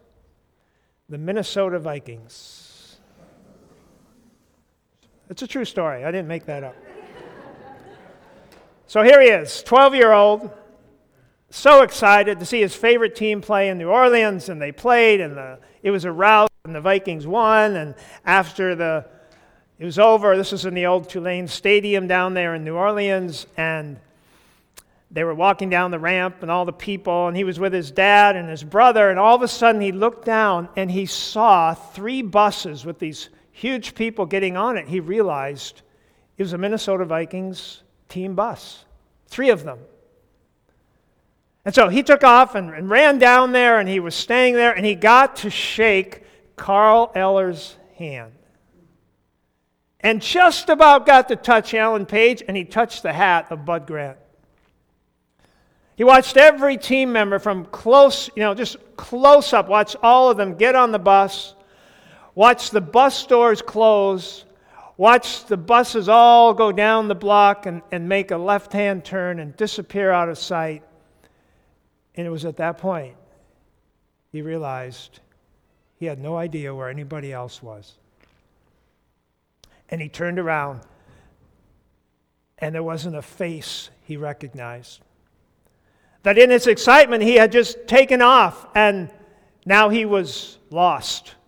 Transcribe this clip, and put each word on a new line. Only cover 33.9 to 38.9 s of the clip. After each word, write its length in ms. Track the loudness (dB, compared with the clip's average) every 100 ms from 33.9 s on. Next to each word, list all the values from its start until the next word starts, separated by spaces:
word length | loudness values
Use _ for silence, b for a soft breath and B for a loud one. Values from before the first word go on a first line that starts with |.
people 320 | -10 -10 -6 -6
getting 300 | -4 -6 -4
on 200 | -6 -6
it. 120 | -8
He 100 | -10
realized 840 | -6 -4 -4 -4 -8 -12 -18 _ _ _ _ _ _ _
it 60 |
was 100 | -10
a 60 | -8
Minnesota 460 | -6 -6 -6 -6
Vikings 800 | -4 -6 -8 -12 -12 -14 -20 -20 _ _ _
team 260 | -14 -10
bus, 500 | -6 -8 -8 -18 -20 _